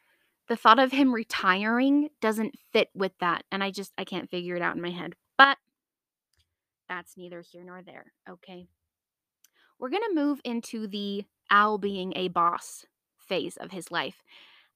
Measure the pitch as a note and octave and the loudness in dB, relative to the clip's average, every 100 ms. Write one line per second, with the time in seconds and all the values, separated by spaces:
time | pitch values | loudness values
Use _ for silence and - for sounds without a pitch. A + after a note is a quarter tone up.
0 | _ _ _ _ - A#3 A3+ A3+ C4 C4+ | _ _ _ _ -6 4 8 8 6 4
1 | C4 A3+ - - F#3+ F#3+ G#3+ A#3+ C4+ C#4+ | 4 2 -4 0 2 2 2 2 4 4
2 | D4+ - A3 G#3+ A3 - _ A3 - F3 | 2 -2 -2 0 -4 -8 _ 0 0 -2
3 | F#3+ - F3 E3 - G3 G3 F#3+ G3 - | -6 -2 -2 -2 -4 -6 -6 -6 -10 -12
4 | G3 F3+ - F3+ F3 F3 E3+ E3+ F3 F3 | -8 -8 -8 -8 -6 -4 -4 -4 -6 -8
5 | D#3+ - _ - C#4 - _ _ _ _ | -12 -16 _ 6 6 4 _ _ _ _
6 | _ _ _ _ _ _ _ _ - F3+ | _ _ _ _ _ _ _ _ -12 -12
7 | E3+ F#3+ F3 F3 E3+ F3 F3+ F3+ F#3 - | -12 -18 -16 -16 -16 -20 -20 -20 -20 -20
8 | - _ - F3+ - F3+ F3+ _ _ _ | -20 _ -20 -20 -20 -20 -20 _ _ _
9 | _ _ _ _ _ _ _ _ B3+ F#4 | _ _ _ _ _ _ _ _ -6 -4
10 | A4+ D#4+ C#4+ C#4 A#3+ A#3 - A3+ G#3+ G3+ | -2 0 0 -2 -4 -8 -8 -10 -8 -6
11 | G3+ G3+ G3+ _ - G3+ G#3+ G#3 G3+ G3 | -6 -6 -10 _ 2 4 4 2 -2 -4
12 | F#3 - F3+ F3+ E3+ - - - - _ | -6 -4 -2 0 0 0 -8 -18 -20 _
13 | _ _ - F3+ - - - F#3 - E3+ | _ _ -6 -4 -4 -10 -14 -14 -8 -6
14 | C3+ - _ - - - _ | -6 -10 _ -20 -20 -20 _